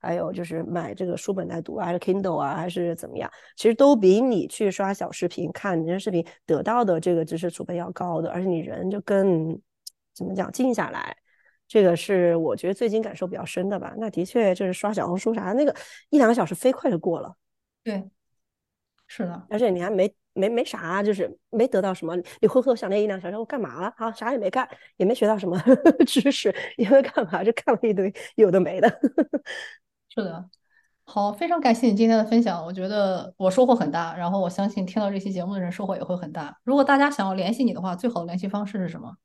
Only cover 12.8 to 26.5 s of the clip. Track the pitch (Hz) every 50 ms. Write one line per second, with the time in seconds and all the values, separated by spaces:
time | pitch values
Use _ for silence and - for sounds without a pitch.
12.8 | 240 233 202 220 220 214 190 - - 180 - - 175 165 - - 185 196 208 180
13.8 | 170 170 - - 220 220 - - 175 185 - 247 226 196 180 175 202 185 180 -
14.8 | - 208 214 208 147 170 175 190 - 226 226 220 202 185 202 254 302 285 - -
15.8 | - - - - _ _ - 302 262 220 233 240 196 - 185 - - 254 262 262
16.8 | - 311 214 165 - 185 170 151 - - - _ _ _ _ _ _ _ _ _
17.8 | _ 226 208 190 190 190 _ _ _ _ _ _ _ _ _ _ _ _ _ _
18.8 | _ _ _ _ _ _ - - 208 175 170 175 180 _ 214 214 247 226 185 175
19.8 | 175 190 220 185 185 208 _ _ _ _ _ - 165 208 233 233 247 - - -
20.8 | 170 160 175 196 208 208 208 190 180 - - _ _ _ - 214 233 262 - 196
21.8 | 185 196 185 - - 160 170 180 175 - - - - 214 - 262 240 262 240 220
22.8 | - 196 196 208 208 214 196 190 175 180 190 214 226 214 - 277 208 143 123 151
23.8 | 180 208 - _ 226 226 220 - 226 226 269 262 208 185 - 254 254 - - -
24.8 | - - _ _ 185 190 233 - 233 208 220 208 185 190 170 180 151 233 262 262
25.8 | - - - - 320 - - 277 190 277 277 - - 208